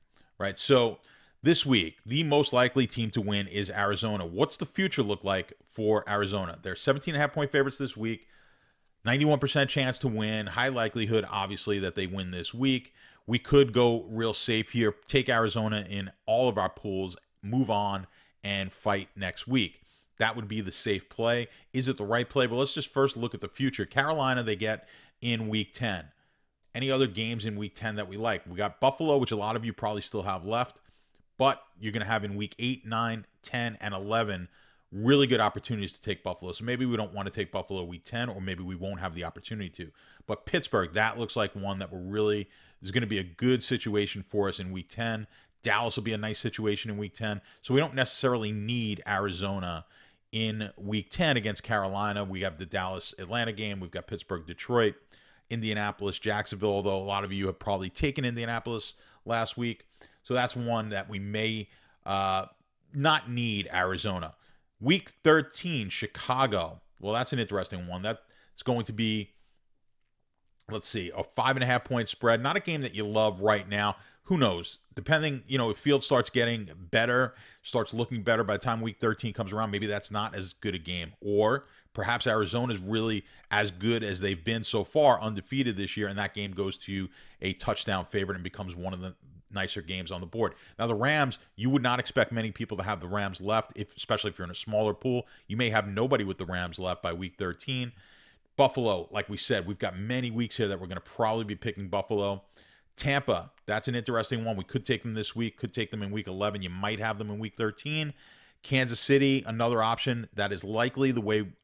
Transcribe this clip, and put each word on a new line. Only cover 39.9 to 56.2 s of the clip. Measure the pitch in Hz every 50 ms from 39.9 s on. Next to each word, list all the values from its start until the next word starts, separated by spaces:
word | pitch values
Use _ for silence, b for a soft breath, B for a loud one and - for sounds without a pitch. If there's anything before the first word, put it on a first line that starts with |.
| B B B B B B B
But | - 107 - -
Pittsburgh, | - - 175 135 - - 104 92 80 80
that | 107 107 113 104
looks | 117 117 107 -
like | 120 104 98 -
one | 104 98 98 98 95
that | 98 82
we're | - 90
really, | 90 95 101 107 107 107 107 104 98 b b b b b b b -
is | 95
gonna | 92 127 117
be | 101 107
a | 98 92
good | 87 85 - 117 127 127 123 -
situation | - 127 117 - 117 104 104 101 98 - 104 95 -
for | - 104 98 98
us | 92 -
in | 95 92
week | 92 92 87 -
ten. | - 110 117 117 110 110 107 b b b b b b _ -
Dallas | 117 101 107 120 113 -
will | 135 104
be | 113 110
a |
nice | 104 107 110 104
situation | - - 117 - - 110 107 104 101 - 113
in | 104 101
week | 104 95 -
ten. | - 113 107 104 101 B B B B B
So | - 131
we | 139
don't | 160 147 127
necessarily | 135 127 - - - - 131 123 117 110 104
need | 107 104 101 113 120 120 113 107 104 - -
Arizona | 107 101 98 101 101 92 87 98 98 98 98 92 87 85 80 - b b b b b b b b _
in | - 110 113 110 107 107 107 101 -
week | - 101 101 107 107 98 -
ten | - - 180 156 135
against | 120 101 107 101 -
Carolina. | - - 113 104 95 95 98 98 104 104 101 104 101
We | 95 95 92
have | 98 95 82
the | 76 92
Dallas-Atlanta | 82 - 95 92 92 95 90 - - - - 95 85 113 120 117 113
game. | 104 101 110 104 101 95
We've | 92 80
got | - 90 -
Pittsburgh, | - - 87 - - 95 85 78
Detroit, | 85 87 - - - 123 120 113 104 - - _ b b b b b b b b _
Indianapolis, | 117 117 110 110 104 104 104 104 101 - 101 101 92
Jacksonville, | -